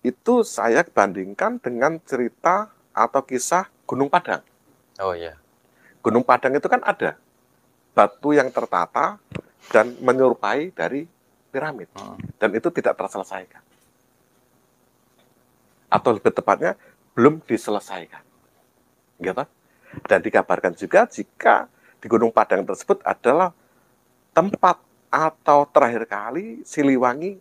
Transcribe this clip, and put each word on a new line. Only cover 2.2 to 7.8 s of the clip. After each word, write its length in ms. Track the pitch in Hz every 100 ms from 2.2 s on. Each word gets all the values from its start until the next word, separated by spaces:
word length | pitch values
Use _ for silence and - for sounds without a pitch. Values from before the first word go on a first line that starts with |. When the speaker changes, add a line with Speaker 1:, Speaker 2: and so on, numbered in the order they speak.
| 120 _ 165 190 214 _ _
Speaker 1:
atau 320 | - 117 135
kisah 480 | - 127 - 175 190 _ -
Gunung 240 | 123 143
Padang. 320 | 180 - 87 _ _ _ _ _ -
Speaker 2:
Oh, 160 | 95
iya. 240 | 87 82 78 _ _ _ _ _ _
Speaker 1:
Gunung 240 | 117 113
Padang 320 | 127 123 131 139
itu 80 | -
kan 140 | 247
ada 400 | - 196 - - _ _ _ _ _ _